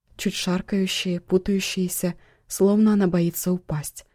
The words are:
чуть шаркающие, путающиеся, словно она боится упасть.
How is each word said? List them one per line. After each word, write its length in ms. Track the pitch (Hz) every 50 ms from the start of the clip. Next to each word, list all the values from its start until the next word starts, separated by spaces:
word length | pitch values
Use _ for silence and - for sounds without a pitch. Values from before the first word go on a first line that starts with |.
| _ _ _
чуть 180 | - - 196 -
шаркающие, 840 | - - 185 180 185 - - 208 196 190 185 - - - 185 175 175
путающиеся, 960 | - - 185 185 185 - 196 190 185 - - 190 185 180 - - - 180 170 - - _ _ _ _
словно 460 | - - - 190 196 208 214 220 214 208
она 140 | 202 196
боится 440 | 180 175 175 170 170 165 - - 180
упасть. 540 | 185 180 - - 151 151 139 - - - - _